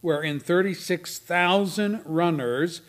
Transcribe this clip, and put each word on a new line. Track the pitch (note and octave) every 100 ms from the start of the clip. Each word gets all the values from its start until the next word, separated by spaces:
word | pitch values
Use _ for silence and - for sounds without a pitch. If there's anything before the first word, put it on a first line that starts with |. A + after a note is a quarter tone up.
wherein | E3+ D3 D#3 D3
thirty-six | - F3 G3 F3+ - F3+ - -
thousand | - F3 F3 F#3+ G3+ F#3 G#3 G#3+
runners | D#3 D#3+ F3 D#3+ A#2+ B2 E3+ -